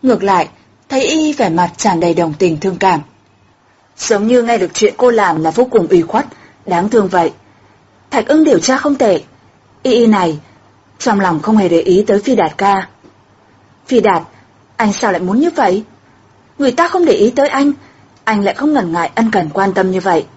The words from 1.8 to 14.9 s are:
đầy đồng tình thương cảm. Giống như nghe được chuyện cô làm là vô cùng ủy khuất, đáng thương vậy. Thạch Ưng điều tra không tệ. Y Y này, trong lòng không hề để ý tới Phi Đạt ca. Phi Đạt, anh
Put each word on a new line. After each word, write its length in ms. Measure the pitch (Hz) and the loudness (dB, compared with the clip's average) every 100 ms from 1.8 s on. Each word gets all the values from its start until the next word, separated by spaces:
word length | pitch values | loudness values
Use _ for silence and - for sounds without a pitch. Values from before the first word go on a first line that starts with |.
| 214 170 | -2 0
đầy 140 | 170 | 0
đồng 200 | 165 165 147 | 0 -2 0
tình 220 | 180 156 | -2 0
thương 160 | 190 180 | -4 -2
cảm. 240 | 190 165 147 _ _ _ _ _ _ _ _ _ | -2 -2 -6 _ _ _ _ _ _ _ _ _
Giống 280 | - 208 214 | -2 -2 2
như 160 | 247 | 0
nghe 160 | 233 233 | 2 -2
được 160 | 180 | -2
chuyện 200 | - 208 - | 0 -2 2
cô 140 | 247 | 2
làm 320 | 226 196 160 | 2 0 0
là 80 | 160 | -2
vô 180 | 160 254 | -2 0
cùng 160 | 233 170 | 0 2
ủy 120 | 180 | 2
khuất, 240 | 160 226 294 - - _ - | 2 -4 -4 -14 -20 _ -6
đáng 220 | 175 202 | -4 0
thương 200 | 226 196 | 0 0
vậy. 240 | 185 165 - _ _ _ _ _ _ _ | 0 -2 -4 _ _ _ _ _ _ _
Thạch 160 | 269 208 | -6 0
Ưng 180 | 302 | 2
điều 140 | 311 226 | 4 2
tra 180 | - 262 | 2 -2
không 180 | 302 | -2
tệ. 260 | 277 233 165 - _ _ _ _ _ | 0 0 0 -4 _ _ _ _ _
Y 100 | 262 | -2
Y 140 | 240 233 | 2 2
này, 320 | 214 175 151 - _ _ _ _ _ | 2 0 -4 -12 _ _ _ _ _
trong 220 | - 202 | -2 0
lòng 220 | 185 160 | 0 -2
không 140 | - 220 | 0 2
hề 120 | 185 | 2
để 120 | 165 | 2
ý 240 | 180 185 208 | 2 0 2
tới 160 | 202 | 0
Phi 140 | 240 233 | 0 0
Đạt 220 | 165 - | 0 0
ca. 300 | 196 196 - _ - _ _ _ _ _ _ _ - | -2 -2 -4 _ -20 _ _ _ _ _ _ _ -2
Phi 140 | 247 | 2
Đạt, 220 | 202 175 - - _ _ _ - | 4 2 -4 -20 _ _ _ -4
anh 160 | 220 | -2